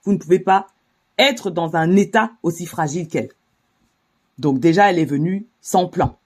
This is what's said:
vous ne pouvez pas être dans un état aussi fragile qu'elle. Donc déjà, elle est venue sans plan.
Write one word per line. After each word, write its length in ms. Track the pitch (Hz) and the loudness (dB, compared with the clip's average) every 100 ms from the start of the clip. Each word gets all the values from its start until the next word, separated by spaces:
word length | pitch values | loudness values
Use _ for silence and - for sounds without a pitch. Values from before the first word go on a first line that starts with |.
vous 80 | - | 0
ne 60 | 190 | -2
pouvez 200 | 156 180 | 2 0
pas 280 | - 190 - _ _ _ _ - | 4 0 0 _ _ _ _ 0
être 320 | 269 254 196 | 0 2 -6
dans 260 | 170 165 160 | -4 -4 0
un 200 | 160 190 | 2 2
état 360 | 196 220 226 _ | 4 0 -2 _
aussi 240 | 165 165 175 | -6 -6 -10
fragile 420 | - 160 156 160 | -6 -4 -4 -6
qu'elle. 220 | 147 113 _ _ _ _ _ _ _ _ _ _ - | -6 -8 _ _ _ _ _ _ _ _ _ _ -6
Donc 200 | 143 135 | -2 2
déjà, 320 | 165 165 202 | 2 4 4
elle 80 | 175 | 2
est 60 | |
venue 420 | 151 143 160 196 214 _ | 0 -2 -2 -4 -8 _
sans 260 | - 190 220 | -4 -2 -2
plan. 320 | - 143 - | -2 -4 -4